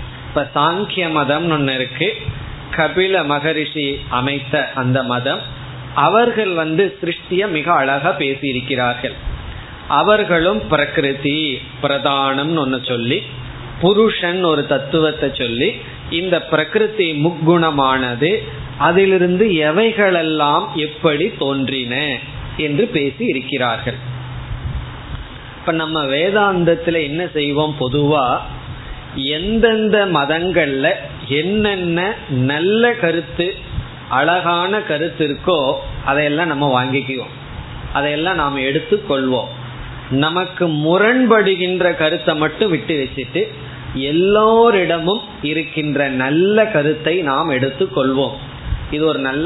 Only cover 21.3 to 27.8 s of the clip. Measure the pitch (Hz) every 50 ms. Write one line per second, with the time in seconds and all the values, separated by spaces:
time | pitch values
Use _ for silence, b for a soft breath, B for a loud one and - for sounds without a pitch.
21.3 | 220 - 147 139 139 139 131 120 139 131 123 120 123 135 151 147 127 113 - -
22.3 | - - - - - - 156 147 143 156 233 - - 156 143 139 127 - - 233
23.3 | 143 135 123 - 143 127 127 120 113 113 - 123 - - - - - - - -
24.3 | - - - - - - - - - - - - - - - - - - - -
25.3 | - - - - - - - 170 165 160 160 156 160 156 143 135 135 147 170 196
26.3 | 196 214 202 202 190 175 170 165 170 165 170 170 165 165 151 139 147 165 180 160
27.3 | 151 151 143 147 143 147 151 151 143 143